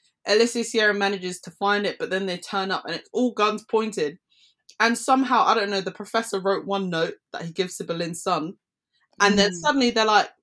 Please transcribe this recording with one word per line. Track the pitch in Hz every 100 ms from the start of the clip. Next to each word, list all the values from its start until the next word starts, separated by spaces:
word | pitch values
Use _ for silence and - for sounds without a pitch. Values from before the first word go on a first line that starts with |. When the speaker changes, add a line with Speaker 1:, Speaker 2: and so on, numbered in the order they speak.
| _ _ -
Speaker 1:
Alicia | 214 233 240
Sierra | 226 226 214
manages | 202 196 196 180 180
to | -
find | - 202 202 196
it, | -
but | 160
then | 190 196
they | 175
turn | - 196 190
up | 175 -
and | 165
it's | -
all | - 247
guns | 208 208 214 -
pointed. | 220 220 202 147 175 _ _ _ _ _ -
And | 226 233
somehow, | - 262 254 240 190
I | 226
don't | 202
know, | 196
the | 185
professor | - 202 226 226 196
wrote | 190 190 190
one | 196 190
note | 165 165 - _
that | - 170
he |
gives | 165 180 -
to | 175
Berlin's | 170 170 170
son. | 170 165 156 - _ _ _ _ _ _
And | 202 202
then | 202
Speaker 2:
Mm. | 175 294
Speaker 1:
suddenly | 277 247
they're | 226 220
like, | 208 - -